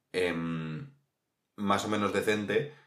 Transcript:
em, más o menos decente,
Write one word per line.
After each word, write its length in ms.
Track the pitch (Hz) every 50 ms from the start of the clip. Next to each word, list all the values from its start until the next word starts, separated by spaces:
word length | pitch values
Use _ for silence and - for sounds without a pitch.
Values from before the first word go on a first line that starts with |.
| _ _
em, 800 | - 92 90 87 82 82 82 82 82 80 80 78 78 73 69 - - _ _ _ _ _ _ _ _ _ _ _ _
más 280 | - 101 101 98 98 110
o 20 | 104
menos 240 | 107 104 101 95
decente, 640 | 101 98 92 110 104 104 104 98 104 113 117 - - - -